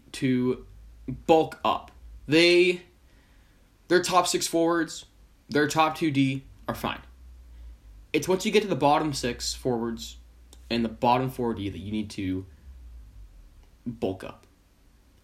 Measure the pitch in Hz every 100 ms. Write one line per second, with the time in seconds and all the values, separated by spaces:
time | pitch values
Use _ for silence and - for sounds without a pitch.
0 | - - 135 127 123 120 - - - -
1 | - 127 - 160 147 - 110 - - -
2 | - - - 156 175 175 180 180 - _
3 | _ _ _ _ _ _ _ _ - 175
4 | 175 180 175 170 - 170 165 170 156 -
5 | - _ - _ - 143 147 156 156 156
6 | 165 139 135 135 - - - 113 98 -
7 | - - - - - - - - - -
8 | - - 147 185 214 214 208 143 143 156
9 | 156 135 123 117 - - 135 120 117 113
10 | - - - - - - - 117 113 110
11 | 120 127 131 131 120 101 101 87 95 107
12 | 101 - 95 95 98 - - - - -
13 | - - - - - - - _ 123 117
14 | 104 95 - - _ _ _ _ _ _
15 | _ _